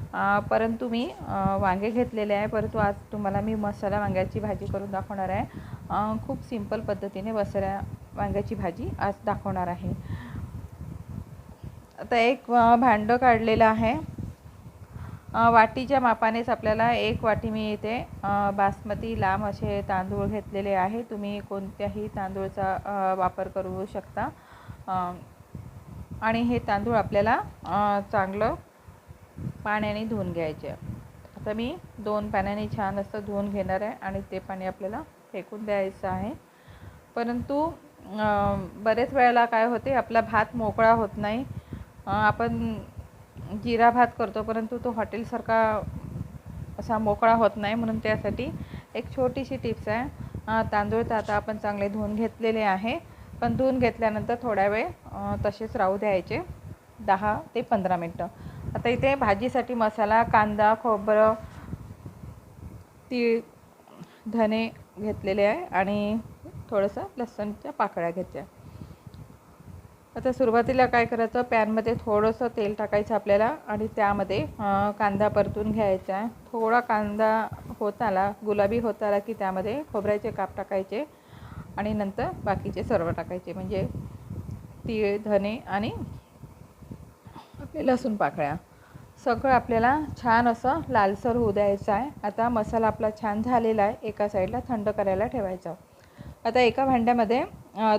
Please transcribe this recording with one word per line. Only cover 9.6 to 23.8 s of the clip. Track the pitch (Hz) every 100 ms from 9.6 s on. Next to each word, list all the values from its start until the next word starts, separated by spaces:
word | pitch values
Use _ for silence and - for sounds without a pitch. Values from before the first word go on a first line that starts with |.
| 175
आहे. | 175 - - - - 247 - - - - - - - - - - - - - - - - -
आता | - 240
एक, | 226 269 -
अं, | 240 233 233
भांडं | 247 208 214 247
काढलेलं | 254 226 226 220 226
आहे. | 220 226 294 330 - - - - - - - - - - - -
अं, | 220 233
वाटीच्या | 233 220 262 247 269
मापानेच | 247 220 226 226 240
आपल्याला | 220 220 214 233
एक | 233 208 233
वाटी | 226 208 226
मी | 220 214
इथे, | 208 214 240 - -
अं, | 196 202 202 202
बासमती | 196 196 214 202 226 226
लांब | 196 196 208
असे | 202 220 202 196
तांदूळ | 190 190 202 196
घेतलेले | 214 - 196 202
आहे. | 196 185 226
तुम्ही | 233 214 202 208
कोणत्याही | 202 196 196 - 202 202 214
तांदूळचा, | 208 190 190 190 190 190
अं, | 185 - 202 190 190
वापर | 180 - 190
करू | 196 185 185